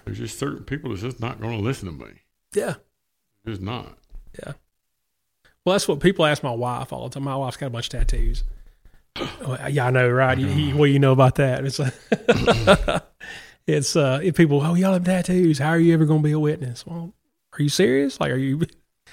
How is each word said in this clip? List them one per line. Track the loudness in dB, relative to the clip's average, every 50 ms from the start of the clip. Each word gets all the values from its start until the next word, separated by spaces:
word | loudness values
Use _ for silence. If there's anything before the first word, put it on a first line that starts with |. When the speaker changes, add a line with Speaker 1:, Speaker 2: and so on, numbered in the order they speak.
| -10
Speaker 1:
There's | -12 -10 -10
just | -10 -12 -8 -8
certain | -8 -8 -8 -10 -10
people | -10 -10 -10 -8 -10
that's | -10 -8
just | -8 -10 -10 -8
not | -10 -10 -8 -8
gonna | -8 -8 -6 -4
listen | -4 -4 -4 -6 -8
to | -12 -12 -14 -16
me. | -20 -20 _ _ _ _ _ _ _ -6
Speaker 2:
Yeah. | -4 -4 -4 -8 -10 _ _ _ _ _ _ _ _ _ _ _ _ -14
Speaker 1:
Just | -12 -10 -10
not. | -8 -10 -10 -10 -12 -16 -20 _ _ _ -20 -20 -20 -18 -18 -16
Speaker 2:
Yeah. | -16 -16 -16 _ _ _ _ _ _ _ _ _ _ _ _ _ _ _ _ _ _ _ _ _ -2 0
Well, | 0
that's | 0 0
what | -2 -4 2
people | 2 0 2 4 2
ask | 2 2 0
my | -2 -6
wife | -4 -4 -4 -4 -4 -6 -8 -10 -10
all | -12 -12 -12
the | -10
time. | -8 -8
My | -6 -6
wife's | -6 -6 -6 -8 -8
got | -8
a | -8
bunch | -6 -8 -8
of | -8
tattoos. | -4 -2 0 0 2 0 0 0 0 -2 -4 -6
Speaker 1:
<gasps> | -8 -12 -20 -20 _ _ _ -20 _ -20 _ _ -12 -10 -10 -10 -10 -10 -8
Speaker 2:
Well, | -8 -8 -6 -6 -4
yeah, | -2 0 0
I | 2
know, | 4 4 4 4
right? | 4 2 2 2 2 0
You, | 0
you, | 0 0 0 0 0
Speaker 1:
Mm-hmm. | 2 4
Speaker 2:
what | 4
do | 4
you | 6 6
know | 6 6
about | 6 6 6 6 6
that? | 2 0 0 0 -2 -4
It's, | -6 -4 -4
uh, | -4 -4 -4 -6 -4 -4 -4 -2 2 2 2 2 4 2 2 2 6 4 4 4 4 -2 -4 -4 -6 _ _ _ -20
<laughs> | -20 -18 -20 -20 -20 -20 _ -2
it's, | 0 0 0 0 0 0
uh, | 2 2 2 0 0
if | 0 -2 4
people, | 4 4 4 4 2
"Oh, | 2 2 2
y'all | 2 2 2
have | 2 2 2
tattoos. | 0 0 0 0 0 2 4 4 4 2 2
How | 0 0
are | 4 4
you | 6 6 6
ever | 4 4
gonna | 4 4 2
be | 2 2
a | 2 2
witness?" | 0 0 -2 -2 -6 -10 -10 -12 -14
Well, | -12 -12 -12 -12 -14 -16 _ _ _ _ _ _ _
are | -6 -2
you | -2 -2
serious? | 2 2 2 2 2 2 0 -2 -2 -4
Like, | -4 -2
are | -2
you, | -2 -2 -2 -2 -2
<laughs> |
you | -2 -4 -6 _ _ _ _ _ _ -20